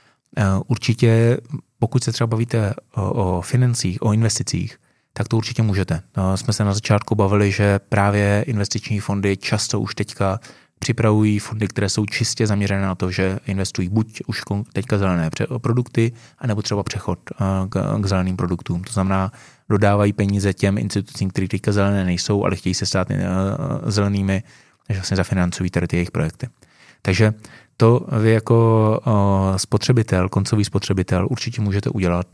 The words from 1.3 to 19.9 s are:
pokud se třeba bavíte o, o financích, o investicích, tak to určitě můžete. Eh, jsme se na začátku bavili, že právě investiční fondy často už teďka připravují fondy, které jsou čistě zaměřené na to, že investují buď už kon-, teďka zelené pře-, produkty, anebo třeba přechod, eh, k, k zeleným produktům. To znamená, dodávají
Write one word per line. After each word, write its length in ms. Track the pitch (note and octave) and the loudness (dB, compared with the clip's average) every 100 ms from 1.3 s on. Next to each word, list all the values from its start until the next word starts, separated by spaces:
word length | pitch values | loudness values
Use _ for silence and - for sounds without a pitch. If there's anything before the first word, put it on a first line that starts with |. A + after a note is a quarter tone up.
| B2 - - - - | 2 -4 -12 -10 -4
pokud 240 | A2+ B2 | 0 0
se 80 | - | -2
třeba 160 | A2+ A2+ | -2 0
bavíte 460 | A2+ A#2 A2+ G2+ - - - | 0 0 0 0 -4 -8 -4
o, 160 | F#2+ A#2 F#2 F2+ | -2 0 0 0
o 40 | |
financích, 600 | - B2 A#2+ A#2 F#2 F2+ | 0 2 2 2 -2 0
o 120 | A2+ | 2
investicích, 640 | G#2+ A2+ - - F2+ - - _ _ _ | 2 2 0 -4 -4 -4 -10 _ _ _
tak 140 | - - | -6 -2
to 100 | A2+ | -2
určitě 240 | - - | -2 0
můžete. 400 | A2 G2 F2+ E2 - - | 2 2 0 -4 -4 -2
Eh, 200 | F#2 F#2+ | -2 -2
jsme 160 | - | -2
se 100 | G#2+ | 0
na 100 | G#2 | 0
začátku 420 | G2 - G#2 - G#2+ | 0 0 0 0 0
bavili, 360 | G2 G2+ G2+ | 2 4 2
že 280 | G2 G2+ G2 | 2 2 2
právě 640 | - G2+ G2+ G2+ G2+ G2+ - | 0 0 2 2 2 2 0
investiční 520 | G#2+ G2+ - - G#2 | -2 -2 -4 -4 -6
fondy 380 | - G2+ G2 G2 | -4 -2 0 0
často 420 | - G#2 - G#2 | -2 -4 -2 -4
už 160 | G#2 - | -4 -4
teďka 440 | G2+ - G2 F#2+ - - _ - | -6 -2 -2 -2 -8 -20 _ -8
připravují 600 | - A2 A2 G#2+ G#2+ G#2 | -4 2 4 4 4 2
fondy, 280 | - G#2+ G2+ | -2 -4 -4
které 220 | - G2+ | -2 -2
jsou 160 | - G#2 | 0 -2
čistě 420 | - A#2 - G#2+ | -2 -2 0 0
zaměřené 340 | G2+ G2+ G2 | 0 0 0
na 140 | G2 F2+ | -2 -2
to, 160 | F#2 | -2
že 280 | F#2 F#2 F#2+ - | 0 -2 -2 -4
investují 440 | G2 F#2 - F#2 | -4 -4 -4 -2
buď 320 | G#2+ A2 - - | 0 -2 -6 -8
už 160 | A2 | -8
kon-, 200 | - G2+ - | -4 -6 -4
teďka 240 | - - G#2 | -6 -2 0
zelené 320 | F#2+ F2 D#2+ | 2 0 -2
pře-, 180 | - A2+ B2 | -4 -4 -4
produkty, 540 | A#2 A#2+ A#2+ - A2+ A#2 - - | -2 -2 -2 0 -2 -2 -18 -8
anebo 220 | A#2+ G#2 | -4 -4
třeba 220 | - G2+ | -2 -4
přechod, 360 | F#2+ G2 - F2+ - | -4 -6 -6 -6 -6
eh, 40 | - F#2+ F#2+ F#2+ | -4 -2 0 -2
k, 280 | F#2+ G2 G#2 | -2 -2 -2
k 40 | G2 | 0
zeleným 320 | F#2+ F#2 F#2 | 0 0 -2
produktům. 460 | F2+ F2 - F2 | -2 -4 -4 -6
To 100 | F#2 | -4
znamená, 380 | G2 F#2+ F#2+ F#2+ - - _ - | -2 0 0 -2 -6 -20 _ -2
dodávají 440 | G#2 G2+ | 2 4